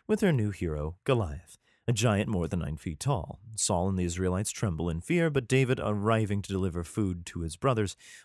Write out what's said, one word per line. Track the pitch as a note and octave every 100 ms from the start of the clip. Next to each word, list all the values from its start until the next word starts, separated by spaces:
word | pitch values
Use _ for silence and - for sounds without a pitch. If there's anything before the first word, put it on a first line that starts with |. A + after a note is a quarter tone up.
| -
with | G#3+
their | F#3+
new | C#3 G#2
hero, | G2+ E2+ D2+ D2+ E2+
Goliath, | - B2 F2 C#2 - - _ _ -
a |
giant | A#2 A#2+ G2+ G#2+
more | G2 E2
than | F2+
nine | D#2+ D#2+
feet | - D2+
tall. | C#3 B2+ - - - A2
Saul | - F2+ F#2+
and | F#2+
the |
Israelites | F2+ E2+ F#2 F#2 G#2
tremble | - A2 D#2+ E2+
in | E2
fear, | - E3+ E3
but | C#3+ G#2+
David, | C3 B2 C3+
arriving | G#2+ G#2 G#2 A2+ G#2 G2+
to | F#2
deliver | G2 F#2+ E2
food | E2+ - G2+ F2+ E2
to | F2
his | E2 -
brothers, | C3+ A#2 G2 - - -